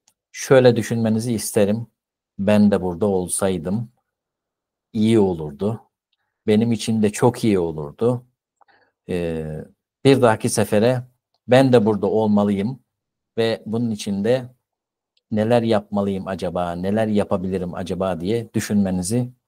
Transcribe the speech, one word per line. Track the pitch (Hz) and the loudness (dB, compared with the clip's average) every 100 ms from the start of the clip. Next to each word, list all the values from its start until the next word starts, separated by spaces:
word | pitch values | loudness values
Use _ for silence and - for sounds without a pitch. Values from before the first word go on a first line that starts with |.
| _ _ _ | _ _ _
şöyle | - - 131 127 113 | -10 4 6 6 4
düşünmenizi | 107 117 113 110 123 | -2 -2 0 0 -2
isterim. | 110 - 113 101 110 120 _ _ _ _ - | -4 -2 0 0 0 -6 _ _ _ _ -6
"Ben | 98 104 104 | 2 4 4
de | 98 | 2
burada | 90 82 104 | -2 -2 -2
olsaydım | 95 87 - 98 92 82 104 123 _ _ _ _ _ _ _ _ _ _ | -2 -2 -2 -2 -2 -4 -6 -8 _ _ _ _ _ _ _ _ _ _
iyi | 113 110 113 | -2 2 4
olurdu. | 98 85 76 71 98 117 _ _ _ _ _ _ - | 2 -2 -8 -6 -6 -6 _ _ _ _ _ _ 0
Benim | 107 117 | 2 2
için | 113 - 113 | -2 -2 0
de | 104 | 0
çok | - 123 123 | 2 0 2
iyi | 117 98 | 0 2
olurdu. | 82 76 71 - 117 123 - _ _ _ _ _ _ _ - | 0 -6 -10 -2 -2 -2 -8 _ _ _ _ _ _ _ -8
Ee, | 90 85 80 78 78 - _ _ _ | -6 -4 -6 -8 -12 -14 _ _ _
bir | 135 127 | 4 6
dahaki | 117 107 120 | 4 2 -2
sefere | - 101 107 117 127 123 _ _ _ - | -2 0 2 2 0 -6 _ _ _ 2
ben | 123 135 | 4 6
de | 123 107 | 4 4
burada | 104 98 | 0 0
olmalıyım | 107 110 104 101 98 104 139 _ _ _ _ _ - | 0 2 2 2 0 -2 -6 _ _ _ _ _ -4
ve | 113 110 110 | -2 -2 -4
bunun | 113 120 | -4 -4
için | 104 - 98 | -4 -6 -4
de | 107 131 123 _ _ _ _ _ _ _ - | 0 -2 -4 _ _ _ _ _ _ _ -6
neler | 107 107 120 | -2 2 2
yapmalıyım | 113 104 101 101 101 95 90 | 2 0 0 -4 -2 -4 -6
acaba, | 90 90 90 87 | -6 -6 -4 -6
neler | 87 95 107 110 | -4 -4 -2 0
yapabilirim | 104 98 101 92 95 87 | 0 -2 -4 -4 -6 -6
acaba?" | 90 92 90 95 85 | -8 -8 -4 -4 -4
diye | 90 117 110 | -4 -4 -4
düşünmenizi | 110 - 104 95 92 90 120 123 - | -6 -2 0 0 -2 -2 -4 -4 -10